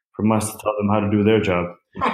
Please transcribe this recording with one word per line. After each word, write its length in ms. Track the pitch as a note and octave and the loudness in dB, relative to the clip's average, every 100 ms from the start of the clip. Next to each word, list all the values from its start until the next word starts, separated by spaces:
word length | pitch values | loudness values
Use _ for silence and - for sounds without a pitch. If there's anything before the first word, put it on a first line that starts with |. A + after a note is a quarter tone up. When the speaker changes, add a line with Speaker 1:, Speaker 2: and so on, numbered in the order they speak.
| _ | _
Speaker 1:
from 160 | - G#2+ | -2 0
us 220 | A2 G#2 | 2 0
to 60 | - | -6
tell 160 | G#2+ G#2 | -4 -2
them 140 | G2+ | 0
how 100 | G#2+ | 0
to 100 | G2 | 0
do 140 | G#2 | 2
their 160 | G#2 A2 | 4 4
job. 260 | F#2+ F2 F2 - _ - | 2 -2 -2 -8 _ -6
Speaker 2:
<laughs> 60 | B3+ | -6